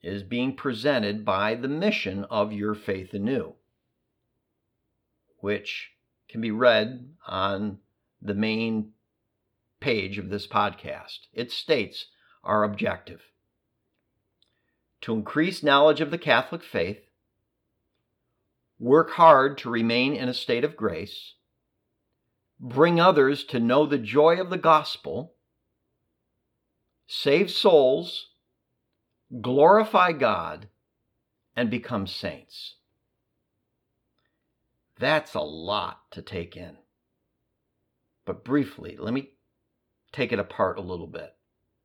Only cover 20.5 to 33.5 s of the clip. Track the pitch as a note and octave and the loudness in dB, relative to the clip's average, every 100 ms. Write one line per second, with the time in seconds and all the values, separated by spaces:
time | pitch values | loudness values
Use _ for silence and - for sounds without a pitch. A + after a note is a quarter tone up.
20.5 | A#2+ C#3+ D#3 G#2+ - G2+ - - - _ | -2 -2 -2 -4 -4 -8 -14 -20 -20 _
21.5 | _ _ _ _ _ _ _ _ _ _ | _ _ _ _ _ _ _ _ _ _
22.5 | _ B2+ B2+ E3 E3+ F3 D#3+ C3+ C#3+ - | _ -6 2 4 6 6 6 4 2 -4
23.5 | B2 A#2 C3 D3+ C#3+ G#2+ B2+ D3+ F3 F#3 | -2 2 4 2 0 0 4 4 4 0
24.5 | F#3 E3 D#3 D3 - - - E3 _ _ | 0 4 4 4 -8 -10 -10 -10 _ _
25.5 | _ _ _ _ _ _ _ _ _ _ | _ _ _ _ _ _ _ _ _ _
26.5 | _ _ _ _ _ - - C#3+ D3+ F#3 | _ _ _ _ _ -14 -6 2 2 2
27.5 | - G#3 E3 C3 C#3+ F3 - - _ _ | 0 6 6 6 2 -4 -12 -16 _ _
28.5 | _ _ _ _ _ _ _ _ B2+ A2+ | _ _ _ _ _ _ _ _ -10 -2
29.5 | C3 D#3 G#3 G#3+ G3 F3+ D#3+ B2+ F#2+ E2+ | 6 8 8 6 4 4 2 0 0 -4
30.5 | D#2 - _ _ _ _ _ _ _ _ | -12 -16 _ _ _ _ _ _ _ _
31.5 | - A#2+ A#2 - A#2 G2 - F#2 C#2+ _ | -4 -2 -4 -6 -6 -6 -8 -10 -10 _
32.5 | - - - _ _ _ _ _ _ _ | -20 -20 -20 _ _ _ _ _ _ _